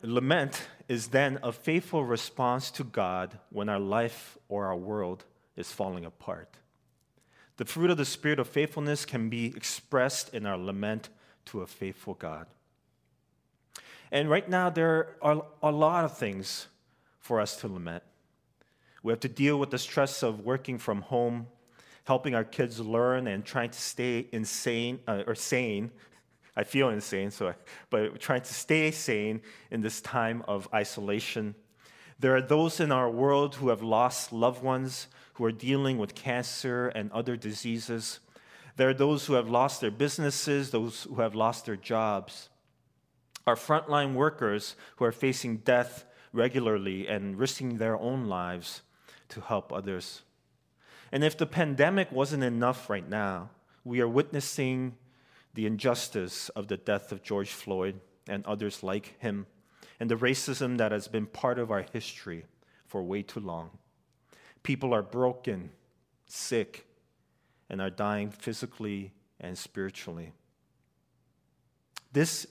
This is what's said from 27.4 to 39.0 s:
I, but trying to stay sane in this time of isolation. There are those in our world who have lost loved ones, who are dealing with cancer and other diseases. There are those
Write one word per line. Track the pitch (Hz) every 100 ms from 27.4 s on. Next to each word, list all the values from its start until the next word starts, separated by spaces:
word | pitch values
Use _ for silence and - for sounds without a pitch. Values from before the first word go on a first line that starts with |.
| 92
I, | 85 - - -
but | 110 107 -
trying | - 127
to | 131
stay | - - 156 156
sane | 156 - 107 107 110 - - -
in | 113
this | 110 -
time | - 127 113 117 -
of | 101 92
isolation. | 110 101 - 101 104 - 113 107 104 _ _ - - - -
There | 131 131
are |
those | 127 151 165 160
in | 151
our | 131 123
world | 117 139 143 143 135
who | 131
have | 107
lost | 113 110 123 - -
loved | 113 120 123
ones, | 131 131 131 123 - - - -
who | 113
are |
dealing | 113 123 135 135 123
with | 101 -
cancer | 135 123 123 - 135 123 123
and | 110 104
other | 107 120 120
diseases. | 110 107 120 117 110 113 110 - _ - - - - -
There | 131
are |
those | 131